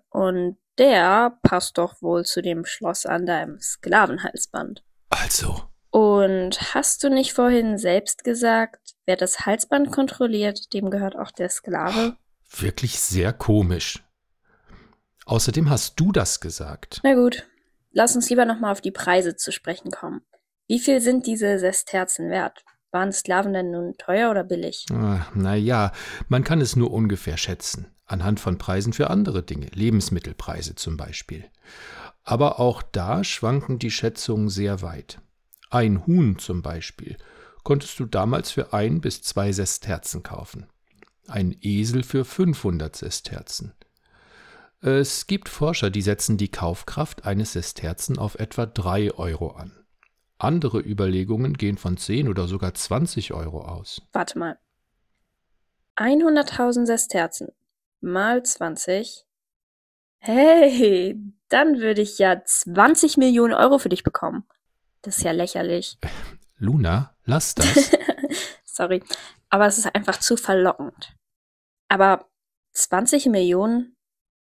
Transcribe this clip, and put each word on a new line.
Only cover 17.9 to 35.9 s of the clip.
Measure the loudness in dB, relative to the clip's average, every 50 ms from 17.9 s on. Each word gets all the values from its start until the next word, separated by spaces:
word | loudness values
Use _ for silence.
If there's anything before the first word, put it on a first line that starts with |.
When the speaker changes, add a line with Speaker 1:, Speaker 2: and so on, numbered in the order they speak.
| 2
Speaker 1:
lass | 2 2 4 2
uns | 0 0 2
lieber | 4 4 4
noch | 4 2 0
mal | -2 -2 -2
auf | -4
die | -4 -8
Preise | -8 -4 0 2 2 4 2 2 -2
zu | -6 -6 -8 -8
sprechen | -8 -8 -8 -8 -8 -10 -12 -12
kommen. | -10 -10 -10 -12 -12 -14 _ _ _ _ _ _ _ _
Wie | -2 -2 0
viel | 4 4 4 4
sind | 4 4 2 2 2
diese | 0 -2 0 2 2 2 2
Sesterzen | 2 0 0 0 -2 -2 -2 -2 -2 -2 -4 -4 -4 -2
wert? | -2 -2 -2 -4 -6 -12 -20 _ _ _ _ _
Waren | -4 -2 -2 -2 -2
Sklaven | -4 -2 0 2 2 2 0 0
denn | -2 -2 -4
nun | -4 -6 -6 -8 -10
teuer | -8 -4 0 0 2 2 2
oder | 2 0 -2
billig? | -2 -4 -4 -4 -6 -8 -10 -8 -6 -4
Speaker 2:
Ah, | -2 0 0 0 -2 -2 -4 -2
na | -2 0 0 2
ja, | 2 2 2 2 2 0 0 -2 -6 -12 -12 -12 -8 -4 0
man | 0 0 2
kann | 2 2 2
es | 2 2 2
nur | 2 2 2 2
ungefähr | 0 0 0 0 -2 -4 -6 -6
schätzen. | -6 -4 -6 -6 -6 -8 -8 -10 -10 -12 -16 _ _ _
Anhand | -6 -4 -2 -2 0 -2 -2
von | -2 -2 -4 -4
Preisen | -4 -4 -2 -2 -2 -2 0
für | 0 0 0
andere | 2 2 0 0 -2 -4 -4
Dinge, | -6 -8 -10 -10 -8 -4
Lebensmittelpreise | -2 0 2 2 2 2 0 -2 -4 -6 -8 -12 -12 -10 -10 -10 -10 -10 -12 -12
zum | -10 -8 -8 -8
Beispiel. | -8 -8 -10 -12 -14 -14 -14 -14 -14 -16 -18 _ _ _ -20 -20 -20 -20 -20 -20 -20 -20 -20 -20 _ _
Aber | -4 0 2 2 2 2 2
auch | 2 0 0 0 -4
da | -6 -4 -4 -2 -2 -2 -2 -2
schwanken | -4 -4 -4 -2 -2 -2 -2 -2 -4 -6 -4
die | -4 -6
Schätzungen | -4 -2 -2 -4 -4 -4 -4 -4 -2 0 0 0
sehr | 0 -2 -2 -2 -2 -4 -6
weit. | -8 -12 -12 -16 -18 -20 -20 -20 _ _ _ _ _ _ _ _ -2
Ein | 0 2 4 4